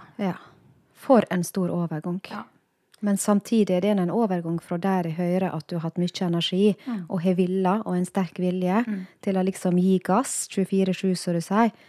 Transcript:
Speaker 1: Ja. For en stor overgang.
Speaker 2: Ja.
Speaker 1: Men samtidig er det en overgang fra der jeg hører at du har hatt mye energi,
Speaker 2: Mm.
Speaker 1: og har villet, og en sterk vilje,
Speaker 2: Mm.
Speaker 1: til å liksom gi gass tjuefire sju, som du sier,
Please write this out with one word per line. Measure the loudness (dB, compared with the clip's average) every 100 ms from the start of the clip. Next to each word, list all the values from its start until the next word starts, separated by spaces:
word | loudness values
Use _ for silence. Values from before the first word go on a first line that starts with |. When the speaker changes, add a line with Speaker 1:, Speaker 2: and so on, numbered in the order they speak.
| -16 -6
Speaker 1:
Ja. | -6 -6 -12 _ _ _ _
For | _ 4 4 4
en | 0
stor | -2 -2 -2
overgang. | -2 -2 -4 -6 -6 -8
Speaker 2:
Ja. | -12 -14 _ _ _ _ _
Speaker 1:
Men | -2 0
samtidig | 2 0 2 2 4
er | 2
det | 2 2
en | 0
overgang | 0 0 0 -2 -4
fra | -4 -4
der | 0 0
jeg | 0
hører | -2 0 0 0
at | -4 -6
du | -6
har | -4
hatt | -2
mye | -2 -2 -2
energi, | 0 0 2 2 2
Speaker 2:
Mm. | -4 -8 -6
Speaker 1:
og | -2
har | 0
villet, | 2 0 0 0 0 0
og | -2
en |
sterk | -2 -2 -4 -2
vilje, | -2 0 0 0
Speaker 2:
Mm. | 0 -4 -10 _
Speaker 1:
til | -2 0
å |
liksom | 0 -2 0 2
gi | 4 2
gass | 2 0 0 -6 -6
tjuefire | -4 0 0 0
sju, | 0 -2
som | -2 -2
du | -4
sier, | 0 2 2 0